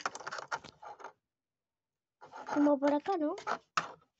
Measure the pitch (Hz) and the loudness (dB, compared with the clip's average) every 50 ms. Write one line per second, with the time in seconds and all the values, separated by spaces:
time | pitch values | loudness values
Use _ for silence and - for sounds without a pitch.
0 | - - - - - - - - - - - - - - - - - - - - | -6 -4 -6 -6 -10 -8 -8 -8 -6 -6 -8 -8 -8 -16 -20 -18 -18 -18 -16 -16
1 | - - - _ _ _ _ _ _ _ _ _ _ _ _ _ _ _ _ _ | -16 -18 -18 _ _ _ _ _ _ _ _ _ _ _ _ _ _ _ _ _
2 | _ _ _ _ - - - - - - - 294 294 294 294 262 277 285 285 294 | _ _ _ _ -20 -18 -16 -12 -6 -2 2 4 6 6 6 6 4 2 2 2
3 | - 381 392 330 294 302 381 415 - - - - _ _ - - - - - - | 2 0 0 0 0 0 -2 -4 -4 -4 -4 -4 _ _ -4 -4 -4 -4 -14 -18
4 | _ _ _ | _ _ _